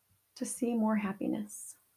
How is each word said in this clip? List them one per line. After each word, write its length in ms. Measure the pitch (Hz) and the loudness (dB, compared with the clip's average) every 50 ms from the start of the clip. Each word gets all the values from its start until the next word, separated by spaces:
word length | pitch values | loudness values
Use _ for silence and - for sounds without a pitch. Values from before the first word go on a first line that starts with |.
| _ _ _ _ _ _ _ | _ _ _ _ _ _ _
to 100 | - 247 | -8 -6
see 300 | - - - 247 233 240 | -6 -4 -2 0 2 2
more 220 | 226 214 220 220 | 4 4 4 4
happiness. 800 | 208 208 190 196 - - - - 220 208 208 - - - - - - _ _ _ | 4 2 0 -2 -2 -2 0 0 -2 -2 -6 -8 -12 -14 -14 -16 -18 _ _ _